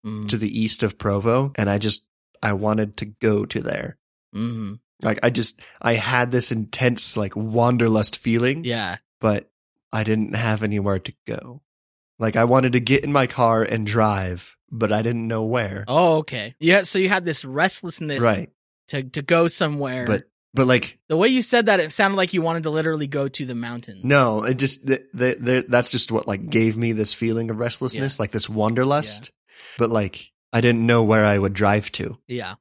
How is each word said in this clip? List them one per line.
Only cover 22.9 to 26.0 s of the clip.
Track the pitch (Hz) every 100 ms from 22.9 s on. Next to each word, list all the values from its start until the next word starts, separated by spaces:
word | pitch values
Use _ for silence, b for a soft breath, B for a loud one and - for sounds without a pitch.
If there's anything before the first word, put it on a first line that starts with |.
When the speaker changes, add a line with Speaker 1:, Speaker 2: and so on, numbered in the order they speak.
| 156 139
Speaker 1:
go | 143 139
to | - 127
the |
mountains. | 120 117 120 113 95 120
Speaker 2:
No, | 143 123 107 110
it | 127
just, | 139 - -
the, | 131 -
the, | - 127 -
the, | 123 127 -
that's | 120 120
just | 123